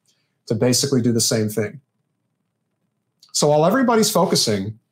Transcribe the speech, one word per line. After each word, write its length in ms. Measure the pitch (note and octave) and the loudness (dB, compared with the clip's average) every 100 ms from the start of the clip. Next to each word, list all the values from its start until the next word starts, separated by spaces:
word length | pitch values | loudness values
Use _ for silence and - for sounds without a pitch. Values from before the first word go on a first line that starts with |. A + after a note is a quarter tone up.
| _ _ _ _ - | _ _ _ _ -6
to 80 | |
basically 480 | A2 B2 B2 C#3 C3 | -2 0 0 0 0
do 100 | A#2+ | 0
the 80 | A2+ | 0
same 300 | - A2+ G#2+ | 0 -2 -2
thing. 320 | A2+ G#2 - _ _ _ _ _ _ _ _ _ _ _ _ _ _ _ | -4 -6 -10 _ _ _ _ _ _ _ _ _ _ _ _ _ _ _
So 160 | - D3+ | -2 2
while 180 | D3 D#3+ | 2 2
everybody's 440 | B3 B3+ A3+ G#3+ | 2 2 2 2
focusing 680 | F3 F3+ - - G2+ G2+ G#2+ _ | 0 0 0 0 -2 -4 -12 _